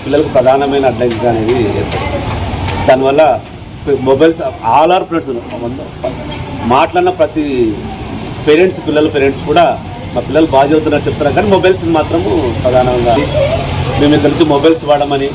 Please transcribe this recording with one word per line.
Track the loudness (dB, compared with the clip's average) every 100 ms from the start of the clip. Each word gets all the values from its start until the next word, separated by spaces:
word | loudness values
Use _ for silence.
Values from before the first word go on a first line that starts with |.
పిల్లలకు | 0 0 2 2
ప్రధానమైన | 4 2 2 2 0
అడ్డంకి | 0 -2 0 0
అనేది | 0 0 0 0 -2
ఏర్పడింది. | -4 -4 -4 -4 -6 -6 -4 -4 -4 -2 0
దానివల్ల | 2 2 4 4 2 -4 -18 -16 -12 -4 -2 2
మొబైల్స్ | 4 4 2 -6 -6 0 4
all | 4 2
are | 0
friends | -4 -4 -8 -8 -8
వంద | -8 -8 -12 -10 -10 -8 -10 -10 -10 -6 0
మాట్లాడిన | 2 2 2 0 2
ప్రతి | 0 0 -2 0 0 -2 -8 -10 -10 -10 -10 -6 2
పేరెంట్స్, | 4 4 0 -2
పిల్లల | 0 0 2
పేరెంట్స్ | 0 -2 0
కూడా | 2 4 0 -8 -12 -6
మా | -6 0
పిల్లలు | 0 2
బాగా | 2 4
చదువుతున్నారు | 2 2 -2 -2
చెప్తున్నారు, | -2 0 0
కానీ | 2 2
మొబైల్స్ | 2 0 0 0
మాత్రము | 0 -2 0 0 -2 -2
ప్రధానంగా | 0 2 2 2 2 2 2 0 0 -2 -4 -4 -2 2
మేము | 4 4
ఇక్కడ | 2
నుంచి | 2 2
మొబైల్స్ | 4 4 2 2
వాడమని | 0 2 -2 -2